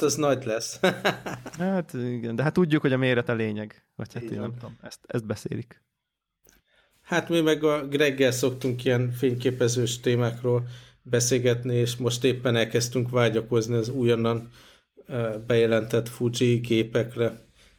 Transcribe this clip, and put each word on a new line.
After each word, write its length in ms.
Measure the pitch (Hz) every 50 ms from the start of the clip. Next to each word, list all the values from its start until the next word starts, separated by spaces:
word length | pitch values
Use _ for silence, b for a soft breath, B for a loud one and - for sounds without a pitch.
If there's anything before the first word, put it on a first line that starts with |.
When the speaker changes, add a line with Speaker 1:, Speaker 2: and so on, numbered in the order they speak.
Speaker 1:
meg- 20 | 156
Speaker 2:
az 120 | 143 123
nagy 300 | 131 151 143 135 123 120
lesz. 360 | 113 107 117 117 - - - - 185 185 - - 202 - -
<laughs> 400 | - - 160 - - - - 151
Speaker 1:
Hát 340 | 175 190 196 185 160 - -
igen, 420 | 127 120 123 123 120 113 117 117
de 60 | 113 131
hát 100 | 156 151
tudjuk, 280 | - 180 160 147 151 -
hogy 100 | 147 131
a 40 |
méret 320 | 127 131 127 127 120 117 -
a 60 | 120
lényeg. 520 | 113 113 110 107 104 107 107 - _ _ _ _
Vagy 160 | - 113 - -
hát 80 | 117 120
Speaker 2:
Így 80 | 113 107
Speaker 1:
én 60 | 104
Speaker 2:
van. 100 | 107 117
Speaker 1:
nem 100 | 120 120
tudom, 180 | 120 117 117 - -
ezt, 180 | 117 - - _
ezt 200 | - - 123 110
beszélik. 560 | 107 110 - - - - 113 117 - - _ _ _ _ _ _ _ _ _ _ _ _ _ _ _ b b b b b b b b b _ _
Speaker 2:
Hát 260 | - 180 170 165 -
mi 120 | 170 170
meg 240 | 160 156 156 147 156
a 220 | 156 147 147 139
Greggel 440 | 139 139 139 151 143 131 131 135 127
szoktunk 540 | 120 - - 131 123 - - 131 123 123 -
ilyen 260 | 135 123 120 123 123
fényképezős 880 | 120 - - 131 120 120 - 131 123 - 127 117 120 127 120 113 - -
témákról 680 | - 127 120 120 120 117 117 120 - 123 123 120 120 120 B B B B B B B
beszélgetni, 720 | 127 123 120 117 - 131 123 120 123 120 120 123 127 120
és 220 | 120 120 117 -
most 280 | - 127 117 117 - -
éppen 320 | 131 117 123 123 131 117
elkezdtünk 540 | 117 113 113 - 120 120 120 - 131 117 120
vágyakozni 640 | 123 123 120 113 101 113 113 - 123 117 110 113 120
az 140 | 117 110 123
újonnan, 600 | 123 135 120 120 120 113 113 113 117 117 117 - B B B B B B B B _ - -
ö, 300 | - 151 123 117 113 107 107 113
bejelentett 600 | - 120 113 117 113 113 113 107 - - 117 120 -
Fuji 480 | - - 120 117 120 - 127 123 120 113
gépekre. 880 | 117 120 117 110 110 113 - 120 110 113 - 117 117 113 - - - _ B B B B B